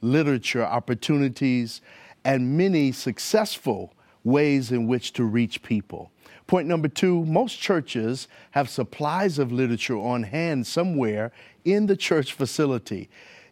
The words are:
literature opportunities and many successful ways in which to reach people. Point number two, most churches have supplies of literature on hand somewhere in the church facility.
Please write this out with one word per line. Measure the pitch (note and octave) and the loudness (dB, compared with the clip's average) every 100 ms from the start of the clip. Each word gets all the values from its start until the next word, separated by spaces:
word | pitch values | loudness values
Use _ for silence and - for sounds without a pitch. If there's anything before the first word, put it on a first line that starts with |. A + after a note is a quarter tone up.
literature | A2+ D3 D3 B2+ - A#2+ | 0 2 2 0 0 -2
opportunities | G2+ A#2+ - A#2 - D3 C#3 B2 C3+ B2 A2+ - - - - - | 0 -2 -2 -4 0 2 2 0 0 2 -2 -10 -20 -20 -20 -4
and | C3 C3+ B2+ D3+ | 0 0 2 2
many | G3 E3 C3+ | 2 4 2
successful | B2 C3 - - G#3+ G#3+ - - G2+ - _ _ _ | 0 -6 -6 0 2 2 -2 -2 -4 -6 _ _ _
ways | A#2 C#3+ D3 C#3 A#2+ | 2 4 4 2 0
in | B2 A2+ | -2 0
which | B2 - | -2 -2
to | - | -2
reach | A#2 A#2 A2+ - | 0 2 0 -4
people. | - G#2+ - F2 F2 _ - - - | -4 -4 -4 -14 -16 _ -20 -20 0
Point | F#3 D3+ | 2 2
number | E3 D3+ | 0 0
two, | - F#3 F3 | 0 2 2
most | D#3+ E3+ B3 - | 2 0 0 -4
churches | - F3 - A#2+ A2 C3 - - - | 0 0 -2 -4 -4 -4 -10 -20 -4
have | C#3+ C3+ | -2 -2
supplies | - A#2 - D3 F3 G3+ D3 | -4 -6 -4 -4 0 0 0
of | B2+ | 0
literature | B2 B2+ A#2 - A2 | 0 0 0 -2 -2
on | A#2 B2 | -2 -2
hand | G#2 D3 E3+ C#3 A2 | -2 -4 -2 -2 -2
somewhere | E3 F#3 D3 A#2 G#2 A2+ - - _ | -2 0 0 0 -2 -4 -8 -20 _
in | E3+ G3+ G#3 | 0 2 2
the | F#3+ | 0
church | - D#3+ C3+ | 2 0 0
facility. | - C3 - C#3+ B2 - G2 - - - - - | -4 -4 0 0 0 -4 -10 -10 -20 -20 -20 -4